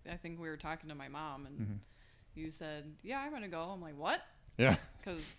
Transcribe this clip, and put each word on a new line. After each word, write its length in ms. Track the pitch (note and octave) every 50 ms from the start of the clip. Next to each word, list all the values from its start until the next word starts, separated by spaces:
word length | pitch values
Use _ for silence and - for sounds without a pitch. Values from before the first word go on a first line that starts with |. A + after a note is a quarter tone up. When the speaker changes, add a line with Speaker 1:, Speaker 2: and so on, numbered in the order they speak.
| - D#3+
Speaker 1:
I 60 | E3+
think 240 | E3+ - E3 E3+ E3
we 80 | E3+ D#3+
were 80 | D#3
talking 320 | C#3+ - D3+ D#3+ D#3+ - D#3
to 60 | D3+
my 120 | C#3+ C#3 C3+
mom, 360 | C#3 D3 D#3 D3+ C#3 C3+ C#3+
and 140 | C#3 C#3+ C#3+
Speaker 2:
Mm-hmm. 140 | A2 G#2 G2+ G#2 - - - - - - - - - - -
Speaker 1:
you 160 | D#3+ D#3+ D#3+
said, 420 | D#3 - E3+ D#3 D3+ D3+ D3 D#3 D3+ - -
"Yeah, 160 | G3+ C4 C#4
I'm 120 | C#4 D4
gonna 160 | D4+ B3+ G#3 F#3+
go." 140 | E3+ E3 E3
I'm 180 | F3+ G3 F#3
like, 160 | E3+ D#3 D3
"What?" 240 | C#3+ D#3 F#3+ C#4+ F#4 - - - - - - -
Speaker 2:
Yeah. 200 | - B2 C3 F2 - - - - - -
Speaker 1:
'Cause 320 | G3 F3 D#3+ - - -